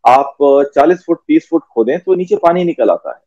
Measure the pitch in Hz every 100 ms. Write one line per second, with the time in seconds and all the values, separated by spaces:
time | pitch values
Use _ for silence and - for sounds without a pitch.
0 | 120 131 139 - 143 139 143 143 151 180
1 | - 165 - 160 _ 165 _ - 113 170
2 | 190 185 185 208 170 175 175 151 107 85
3 | - -